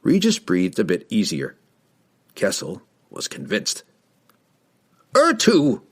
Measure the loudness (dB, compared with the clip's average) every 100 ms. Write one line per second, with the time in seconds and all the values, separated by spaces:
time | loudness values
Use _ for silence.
0 | 2 2 2 0 0 0 0 0 -2 -2
1 | -2 -2 -2 -4 -8 -12 _ _ _ _
2 | _ _ _ -4 -4 -4 -10 -14 _ _
3 | _ -14 -12 -12 -6 -4 -4 -8 _ _
4 | _ _ _ _ _ _ _ _ _ _
5 | _ 2 4 4 4 4 2 -2 _